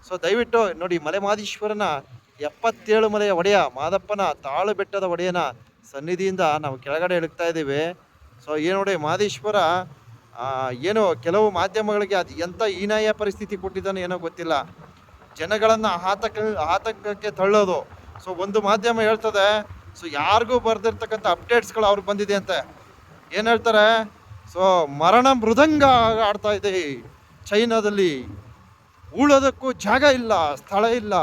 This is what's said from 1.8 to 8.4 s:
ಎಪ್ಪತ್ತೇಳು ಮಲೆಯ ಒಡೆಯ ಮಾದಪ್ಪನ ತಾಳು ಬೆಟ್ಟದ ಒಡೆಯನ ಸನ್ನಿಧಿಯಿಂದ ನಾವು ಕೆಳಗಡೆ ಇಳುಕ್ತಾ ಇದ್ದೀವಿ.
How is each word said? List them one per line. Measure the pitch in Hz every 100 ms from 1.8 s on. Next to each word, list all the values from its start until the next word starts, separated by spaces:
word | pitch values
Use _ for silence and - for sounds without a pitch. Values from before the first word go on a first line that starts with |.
| 196 143 - - _ _
ಎಪ್ಪತ್ತೇಳು | 147 - 226 226 - 220 220
ಮಲೆಯ | 208 208
ಒಡೆಯ | 180 185 202 147
ಮಾದಪ್ಪನ | 131 151 190 - 208 185 147
ತಾಳು | 139 147 196
ಬೆಟ್ಟದ | 196 196 202
ಒಡೆಯನ | 190 170 180 175 147 123 _ _ _
ಸನ್ನಿಧಿಯಿಂದ | 139 156 175 190 185
ನಾವು | 170 151 147 127
ಕೆಳಗಡೆ | 139 151 180 175
ಇಳುಕ್ತಾ | 165 -
ಇದ್ದೀವಿ. | 170 165 143 139 160 175 _ _ - _